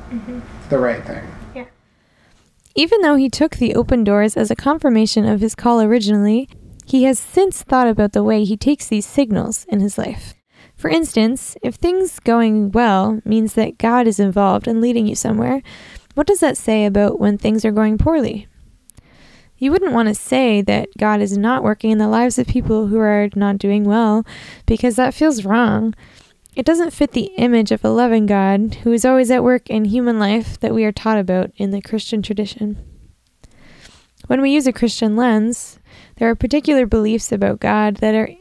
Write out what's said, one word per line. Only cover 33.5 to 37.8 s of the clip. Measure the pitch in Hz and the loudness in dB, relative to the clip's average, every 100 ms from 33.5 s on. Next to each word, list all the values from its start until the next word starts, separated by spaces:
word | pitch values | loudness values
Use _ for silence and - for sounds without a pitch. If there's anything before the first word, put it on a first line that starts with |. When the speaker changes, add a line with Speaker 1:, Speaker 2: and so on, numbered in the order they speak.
| _ - - - - _ _ - | _ -20 -20 -20 -20 _ _ -4
Speaker 3:
When | 262 | 0
we | 277 | 2
use | 294 262 | 2 0
a | |
Christian | 233 233 - 220 214 | 0 -2 0 -2 2
lens, | 247 220 220 240 - - _ - - - | 2 2 0 -4 -12 -20 _ -20 -20 -4
there | 233 | -2
are | 226 | 0
particular | 247 294 294 277 240 | 0 0 2 2 2
beliefs | 226 214 220 - | 0 0 -2 -4
about | 208 196 208 | -2 -2 -2
God | - 208 | -2 0